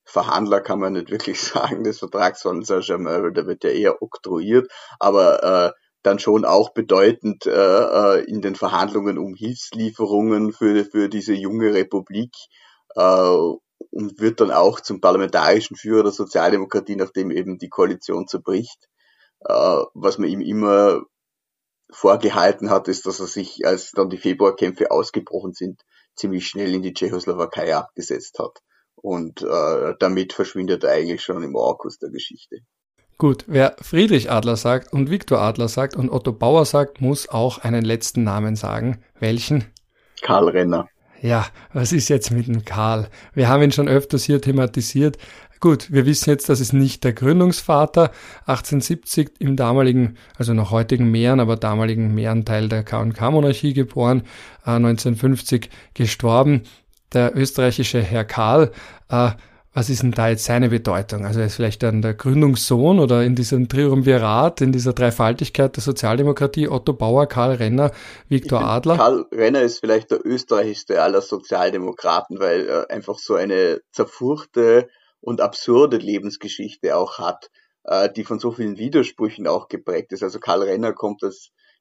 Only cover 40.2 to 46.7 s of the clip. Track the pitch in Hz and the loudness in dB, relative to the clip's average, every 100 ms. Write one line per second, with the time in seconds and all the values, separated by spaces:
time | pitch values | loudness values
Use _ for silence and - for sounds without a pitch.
40.2 | - 95 87 90 90 82 - _ _ - | 0 2 2 0 0 0 -4 _ _ -8
41.2 | 120 117 107 - - 139 120 165 - 139 | -2 0 -2 -10 -10 -4 0 0 2 0
42.2 | - 120 120 113 107 98 110 110 104 - | 0 -4 -2 -4 -4 -4 -2 -2 -4 -12
43.2 | - 139 123 139 143 147 143 135 139 139 | -10 0 2 4 4 2 2 2 2 -4
44.2 | - 143 139 135 123 123 110 135 147 - | 0 0 2 0 0 -2 -2 0 0 -2
45.2 | - - - - 170 143 - 135 131 143 | -16 -20 -20 0 2 2 2 2 4 2
46.2 | - 147 - 131 113 | 2 0 2 0 2